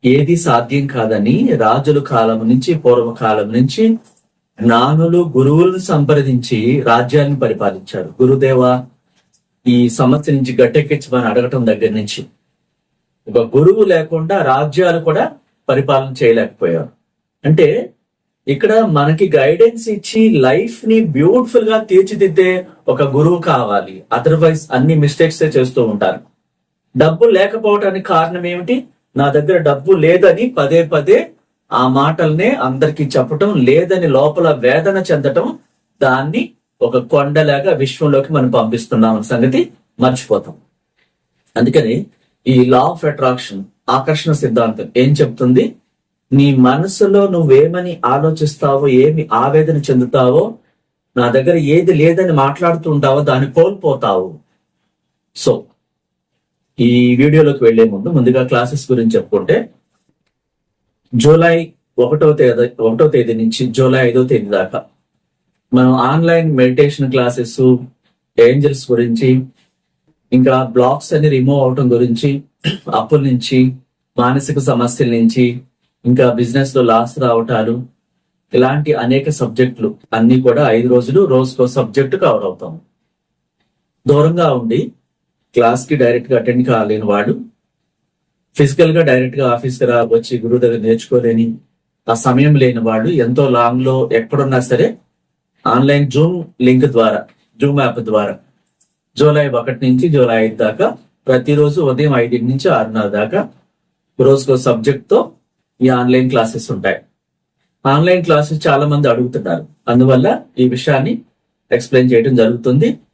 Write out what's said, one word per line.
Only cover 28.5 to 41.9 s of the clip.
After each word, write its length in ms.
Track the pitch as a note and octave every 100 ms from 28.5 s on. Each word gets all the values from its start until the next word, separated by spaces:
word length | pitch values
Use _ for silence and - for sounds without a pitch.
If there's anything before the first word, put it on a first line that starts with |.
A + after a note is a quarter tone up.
| F3 E3+ B3 - _ _ B2+
నా 140 | C#3+
దగ్గర 260 | D3 D3+ F#3
డబ్బు 360 | D3 C#3 D3+
లేదని 640 | F#3 D#3 F3+ G3 E3+ B3 -
పదే 240 | C#3 E3 D#3+
పదే 440 | D#3+ D3 A#3 - _ _ _ _
ఆ 160 | A#2 B2+
మాటల్నే 640 | C3 D3 D#3+ D#3+ D#3 G#3+
అందరికీ 540 | C#4 C3+ C3 D3 D3
చెప్పటం, 600 | C#3 C#3 B2+ D3+ G3+ F#3
లేదని 420 | B2 D3 F3 F#3+ E3
లోపల 460 | C3 D3 D#3+ E3+
వేదన 520 | C3+ B2 C#3+ F3+ F#3+ -
చెందటం, 460 | C#3+ C#3 - - - _ _ _ _
దాన్ని 480 | B2+ C3 C#3+ G#3+ - _ _ _
ఒక 160 | A#2+ B2
కొండలాగా 760 | - D3 C#3 D3 D#3 C#3 F#3+
విశ్వంలోకి 600 | D3 C3+ - D3+ C3+ C3+
మనం 180 | D3+ B2+
పంపిస్తున్నాం 600 | A#2+ A2 A#2 - A2 A2+
అన్న 120 | A2
సంగతి 500 | G#2 A#2+ B2+ C3+ - _ _ _
మర్చిపోతాం. 540 | B2+ B2+ - G2+ - D#2+ _ _ _ _ _ _ _ _ _ -
అందుకని 500 | A#2+ D#3 A2+